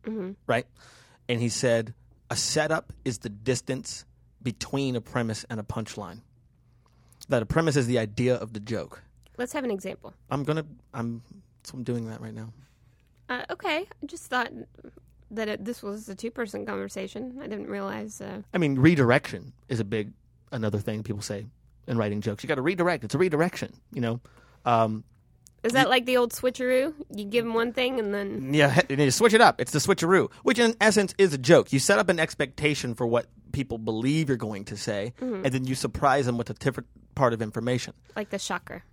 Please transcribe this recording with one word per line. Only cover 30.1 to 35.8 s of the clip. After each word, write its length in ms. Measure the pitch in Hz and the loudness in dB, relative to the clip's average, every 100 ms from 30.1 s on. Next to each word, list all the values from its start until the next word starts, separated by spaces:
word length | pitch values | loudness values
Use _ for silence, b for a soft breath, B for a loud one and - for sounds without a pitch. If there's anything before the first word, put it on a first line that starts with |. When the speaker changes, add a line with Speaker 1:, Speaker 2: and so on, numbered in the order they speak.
| 185 117 B | 4 4 B
Speaker 2:
which 140 | - 233 | 0 4
in 160 | 233 226 | 4 4
essence 340 | 214 214 190 - | 4 4 0 4
is 160 | 190 | 4
a 40 | 143 | 4
joke. 360 | 123 156 - | 8 8 8
You 60 | 135 | 2
set 200 | - 208 | 4 4
up 80 | 185 | 4
an 120 | 170 | 2
expectation 760 | 160 - 139 - 151 143 123 113 | 0 -2 -6 0 0 0 -4 -2
for 100 | 120 | 2
what 220 | 120 - - - | 2 0 -20 -8
people 260 | 139 127 117 | -6 -6 -6
believe 520 | 110 110 127 156 147 | -4 0 2 2 2
you're 80 | 123 | 0
going 260 | 110 101 101 | -2 -8 -10
to 120 | 107 | -8
say, 360 | - 104 107 - | -4 -4 -4 -6
Speaker 1:
Mm-hmm. 240 | 254 202 135 | -8 -4 -2
Speaker 2:
and 80 | |
then 120 | 131 131 | -2 -2
you 100 | |
surprise 500 | 127 | -4